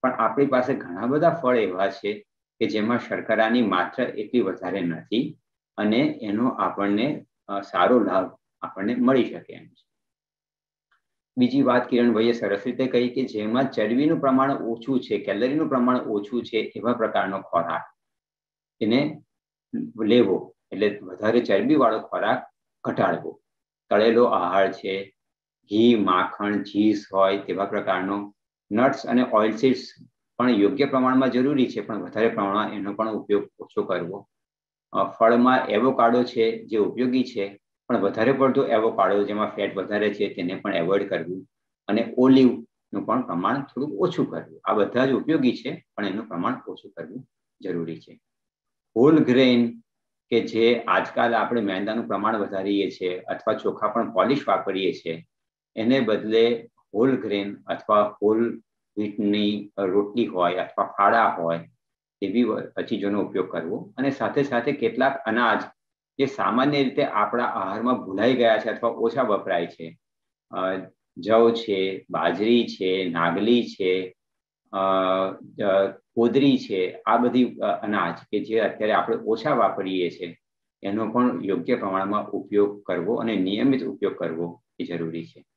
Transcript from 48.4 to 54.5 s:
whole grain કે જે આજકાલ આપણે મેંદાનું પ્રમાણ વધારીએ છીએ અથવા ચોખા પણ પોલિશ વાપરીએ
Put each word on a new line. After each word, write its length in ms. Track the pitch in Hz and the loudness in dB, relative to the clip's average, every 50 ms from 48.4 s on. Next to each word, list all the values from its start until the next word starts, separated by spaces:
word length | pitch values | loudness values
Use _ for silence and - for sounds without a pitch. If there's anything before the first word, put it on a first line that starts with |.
| _ _ _ _ _ _ _ _ _ _ _ | _ _ _ _ _ _ _ _ _ _ _
whole 220 | 110 123 151 160 156 | 4 6 6 6 6
grain 640 | - 127 123 127 131 127 123 120 120 120 117 - _ _ _ _ _ _ _ _ _ _ | 4 4 4 6 6 6 6 4 2 0 -2 -10 _ _ _ _ _ _ _ _ _ _
કે 100 | 117 113 | 0 0
જે 400 | 98 - - 113 117 117 120 113 - 101 | 0 0 0 2 4 4 2 2 0 0
આજકાલ 460 | 92 95 - - - 123 120 117 117 | 0 0 0 -2 -2 -2 0 0 2
આપણે 260 | 110 104 - 123 120 | 0 0 0 -2 -2
મેંદાનું 460 | 107 98 92 92 101 104 107 117 110 | -2 -2 -2 -4 -4 -4 -4 -6 -4
પ્રમાણ 300 | - 107 101 101 110 113 | -4 -6 -2 -2 -2 -2
વધારીએ 540 | 107 98 92 98 95 95 101 101 101 98 90 | -2 -4 -4 -4 -6 -2 0 0 0 0 -2
છીએ 280 | - - 95 90 90 90 | -4 -4 -4 -4 -4 -6
અથવા 360 | - - 92 - - - - | -6 -8 -8 -4 -2 -2 -2
ચોખા 340 | - - 104 95 - 107 104 | -2 -2 -6 -4 -2 -4 -2
પણ 240 | - 117 110 101 | -2 -2 -4 -2
પોલિશ 360 | - - 95 110 135 - - | 0 0 2 2 2 0 2
વાપરીએ 440 | 113 | 0